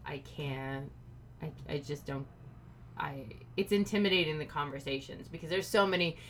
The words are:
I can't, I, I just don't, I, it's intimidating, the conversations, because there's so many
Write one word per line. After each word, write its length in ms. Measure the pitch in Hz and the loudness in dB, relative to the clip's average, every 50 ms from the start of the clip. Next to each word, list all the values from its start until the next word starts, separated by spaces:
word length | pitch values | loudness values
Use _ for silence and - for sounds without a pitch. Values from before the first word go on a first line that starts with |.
| - | -8
I 120 | 143 147 139 | -6 -6 -6
can't, 720 | - - - - 143 139 131 135 135 135 135 135 143 143 - - - - - - - - - - | -6 -8 -6 -4 -2 -2 -2 -2 -2 -2 -2 -2 -4 -6 -10 -14 -16 -16 -16 -16 -16 -16 -10 -8
I, 100 | 156 156 - - - - | -8 -8 -8 -8 -6 -4
I 80 | 156 143 | -4 -4
just 260 | - - 147 143 - | -2 -4 -6 -6 -4
don't, 220 | - 139 135 139 - - - - - - - - - - - - - - | -4 -4 -4 -4 -6 -12 -16 -16 -16 -16 -16 -16 -18 -16 -16 -16 -10 -6
I, 280 | - - 147 139 135 - 113 - - - - - | -4 -4 -4 -4 -6 -10 -10 -12 -14 -12 -4 0
it's 140 | 190 196 - | 0 2 4
intimidating, 680 | 208 202 202 - 214 202 202 190 185 180 165 156 156 151 | 6 4 4 4 4 4 6 6 6 6 4 4 2 -2
the 60 | 147 | -2
conversations, 840 | - - 151 147 143 139 139 - 139 135 139 - - - 139 139 | -2 -2 -2 -2 -2 -2 -4 -4 -2 -2 -2 -4 -6 -10 -10 -10
because 220 | - - - 165 156 | -10 -10 -8 -2 0
there's 180 | 180 196 185 | 0 2 2
so 180 | - - 208 196 | 6 6 8 8
many 300 | 190 180 175 175 165 160 - - | 8 6 6 4 4 2 -2 -10